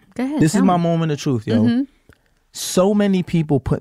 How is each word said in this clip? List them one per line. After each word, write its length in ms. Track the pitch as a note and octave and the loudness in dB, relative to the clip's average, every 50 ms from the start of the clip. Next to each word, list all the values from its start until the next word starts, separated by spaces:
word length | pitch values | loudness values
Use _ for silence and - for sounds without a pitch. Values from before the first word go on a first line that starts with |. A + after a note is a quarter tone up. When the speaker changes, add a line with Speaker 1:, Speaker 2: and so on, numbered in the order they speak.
| - _ _ | -20 _ _
Speaker 1:
Go 100 | - B3 | -8 -6
ahead. 160 | C4+ D4+ D4+ | -4 -2 0
Speaker 2:
This 120 | D#3 E3 - | 0 2 2
Speaker 1:
Tell 100 | G3 F#3+ | 2 2
Speaker 2:
is 20 | |
my 100 | F#3+ F3+ E3+ | 2 2 2
Speaker 1:
me. 40 | E3+ | 2
Speaker 2:
moment 280 | E3+ E3+ E3 E3 D#3+ D3 | 0 0 0 0 -2 -4
of 60 | C#3 | -4
truth, 260 | - D#3 C3 A#2 G#2+ | -2 -2 -2 -2 -2
yo. 100 | - A2 A2 A2 | -2 0 2 2
Speaker 1:
Mm-hmm. 200 | A#3+ A#3 B3 C#4 - _ _ _ _ _ _ _ _ _ _ _ _ - | 2 2 0 -2 -4 _ _ _ _ _ _ _ _ _ _ _ _ -14
Speaker 2:
So 420 | - - - - F#3 F3+ G3+ G#3+ | -12 -10 -4 0 0 2 2 2
many 280 | G#3 G3+ G3+ F#3+ F#3 F3 | 2 2 2 0 0 -2
people 380 | - - E3+ D#3+ D3+ D3 C3 | -2 -2 -2 0 0 0 -2
put 180 | - - D3 - | 0 -2 -4 -4